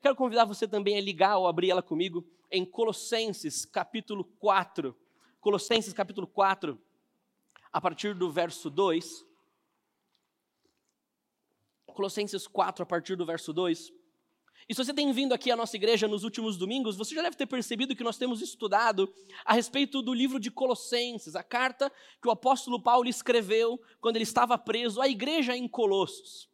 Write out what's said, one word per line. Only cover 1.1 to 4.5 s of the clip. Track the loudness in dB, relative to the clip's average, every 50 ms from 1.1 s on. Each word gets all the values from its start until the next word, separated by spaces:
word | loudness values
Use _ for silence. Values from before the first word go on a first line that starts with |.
| 2 4 4 4 6 4
ou | 4
abrir | 2 2 2 2 2
ela | 2 2
comigo | 0 _ -2 -2 -2 -2 -2 -6 -8 -8 _ _ _ _
em | -2 -2 -2
Colossenses | -2 -2 -2 0 0 0 -4 -6 -4 -2 -2 -2 -2 -4 -6 -8 -8 -6 -6 -10
capítulo | -6 _ -6 -6 -4 -6 -8 -6 -6 -8 -8 -8
quatro. | -10 _ _ 2 4